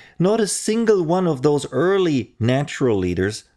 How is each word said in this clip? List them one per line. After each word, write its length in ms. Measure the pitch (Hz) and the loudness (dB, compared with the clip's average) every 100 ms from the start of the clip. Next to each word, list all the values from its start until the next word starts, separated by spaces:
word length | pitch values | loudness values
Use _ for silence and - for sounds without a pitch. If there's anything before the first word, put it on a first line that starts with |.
| - _ | -20 _
not 200 | 175 226 | 0 2
a 80 | 202 | 0
single 560 | - - 220 226 208 | -2 -2 -2 2 2
one 240 | 156 180 180 | 2 0 0
of 140 | 139 | 0
those 300 | 143 147 - | 0 0 -2
early 640 | 127 175 196 180 139 - _ | -2 0 2 2 0 -2 _
natural 580 | 113 131 143 - 131 104 | -2 0 -2 -2 0 2
leaders 480 | 90 87 95 110 - | 0 0 -2 -2 -14